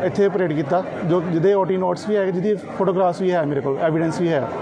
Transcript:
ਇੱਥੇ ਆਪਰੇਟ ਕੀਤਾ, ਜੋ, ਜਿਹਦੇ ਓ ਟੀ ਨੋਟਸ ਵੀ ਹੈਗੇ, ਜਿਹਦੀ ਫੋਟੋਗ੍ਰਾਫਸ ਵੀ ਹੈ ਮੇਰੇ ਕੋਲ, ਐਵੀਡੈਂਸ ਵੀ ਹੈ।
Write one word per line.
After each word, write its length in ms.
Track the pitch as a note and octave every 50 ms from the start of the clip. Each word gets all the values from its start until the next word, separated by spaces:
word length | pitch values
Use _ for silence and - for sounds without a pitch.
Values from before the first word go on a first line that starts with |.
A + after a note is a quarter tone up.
| F#3
ਇੱਥੇ 220 | F#3 F3+ - G3+
ਆਪਰੇਟ 280 | G3 F#3+ F#3+ F#3 E3 D#3
ਕੀਤਾ, 300 | D3 D#3+ C#3 F3 F3+ F#3 - - - G#3+
ਜੋ, 160 | E3 E3+ F3+
ਜਿਹਦੇ 320 | D#3+ F3+ E3+ E3 D#3+ F#3+ G3+
ਓ 100 | G3 F#3+
ਟੀ 140 | E3+ F#3+
ਨੋਟਸ 320 | F#3 F#3 F3+ F3 - - G3+
ਵੀ 60 | G#3+
ਹੈਗੇ, 160 | G#3 G3 F#3
ਜਿਹਦੀ 240 | F3+ F3 F3+ G#3+ G#3
ਫੋਟੋਗ੍ਰਾਫਸ 640 | F3+ - - - - F#3+ F#3 F#3+ F3+ F#3+ F3+ F3 F3
ਵੀ 100 | F#3+ F#3
ਹੈ 140 | F3+ F3 D#3
ਮੇਰੇ 160 | C#3+ D3 C#3
ਕੋਲ, 160 | B2+ C#3 C3+
ਐਵੀਡੈਂਸ 440 | C#3 F3 D#3+ D#3 D#3+ E3 E3 D#3+ -
ਵੀ 120 | F3+ E3 E3
ਹੈ। 140 | C#3 A#2+ - - -